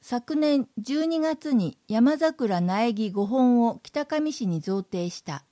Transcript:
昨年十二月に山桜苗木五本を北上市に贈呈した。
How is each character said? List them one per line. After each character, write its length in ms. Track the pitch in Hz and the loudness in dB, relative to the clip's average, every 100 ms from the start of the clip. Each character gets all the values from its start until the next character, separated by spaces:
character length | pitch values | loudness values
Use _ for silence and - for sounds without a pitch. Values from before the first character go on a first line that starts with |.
昨 340 | - 240 240 302 | -6 -6 -4 0
年 320 | 302 285 247 - | 2 2 0 -8
十 280 | 214 285 320 | -4 -2 0
二 140 | 330 | 0
月 340 | 311 311 302 | -2 -4 0
に 240 | 254 175 - _ | 0 0 -4 _
山 300 | 214 240 302 | 2 2 4
桜 440 | 320 320 233 185 | 0 0 -2 0
苗 320 | 175 190 233 | 0 0 0
木 180 | 208 220 | 0 -4
五 140 | 196 202 | -2 -2
本 360 | 262 254 240 | 2 4 4
を 180 | 233 - | 2 0
北 240 | - - 294 | -8 -6 -4
上 260 | 311 302 | -2 -2
市 140 | 285 208 | -2 -2
に 140 | 165 | -2
贈 180 | 156 196 | -2 -4
呈 300 | 190 185 175 | -4 -6 -6
し 120 | - | -8
た。 240 | - 143 _ | -10 -12 _